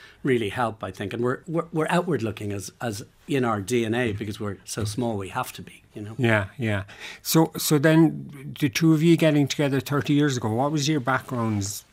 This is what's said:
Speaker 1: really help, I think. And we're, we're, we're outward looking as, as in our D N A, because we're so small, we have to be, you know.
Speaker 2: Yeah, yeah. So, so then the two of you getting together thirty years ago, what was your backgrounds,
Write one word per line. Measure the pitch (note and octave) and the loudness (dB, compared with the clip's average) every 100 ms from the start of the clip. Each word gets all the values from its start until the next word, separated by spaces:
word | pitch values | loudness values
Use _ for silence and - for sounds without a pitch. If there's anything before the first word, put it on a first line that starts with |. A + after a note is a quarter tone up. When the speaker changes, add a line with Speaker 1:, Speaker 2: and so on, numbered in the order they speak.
| - - | -20 -6
Speaker 1:
really | C#3+ B2 G#2 | 0 0 0
help, | B2 A#2 G#2+ | -2 -4 -4
I | - | -10
think. | - G2+ | -8 -6
And | A2+ | -2
we're, | A#2+ B2+ - | -2 -2 -4
we're, | E3 E3+ | -6 -4
we're | D#3 D3+ | -4 0
outward | F3 F3 C3+ | 0 0 -2
looking | A2 G#2 G#2 | -2 -6 -8
as, | G2+ F#2+ - | -8 -10 -8
as | A#2+ G#2+ - _ - | -8 -8 -12 _ -4
in | C#3 | 0
our | A#2+ G#2+ | 0 0
D | F#2+ B2 A2+ | 0 0 0
N | |
A, | A#2 B2 | 0 -2
because | G2+ G#2+ G2 | -4 -8 -6
we're | G#2 F#2+ | -8 -10
so | - - | -10 -6
small, | G#2 G#2+ A#2+ G#2 | -4 -2 -4 -4
we | F#2+ | -6
have | B2+ A#2+ | -6 -8
to | - | -10
be, | - - _ | -18 -20 _
you | A2+ | -14
know. | G#2 A#2 | -10 0
Speaker 2:
Yeah, | A#2+ G#2+ F#2+ - | 4 4 0 -4
yeah. | A2+ G2+ F#2+ - - - | -2 -2 -6 -14 -16 -12
So, | - D#3+ D#3+ - | 2 2 2 0
so | - D3+ | 0 4
then | D#3+ D#3+ D#3+ C#3+ C#3 C#3+ C#3 B2+ | 6 6 6 2 -12 -14 -12 -2
the | D3 | -2
two | - D#3+ | 2 4
of | D#3 | 6
you | E3 E3 | 6 6
getting | E3 D3 C#3 | 6 4 2
together | - C#3+ C3+ | 0 0 0
thirty | - C#3+ - | 0 -2 2
years | C#3+ D3 B2 | 2 2 0
ago, | G#2+ | -2
what | A2 C#3+ | 0 0
was | D#3 C#3 | 0 0
your | D#3 | 0
backgrounds, | B2 C3 - B2 A2+ G#2 G2 - - | 0 -2 -2 -4 0 -2 -4 -8 -14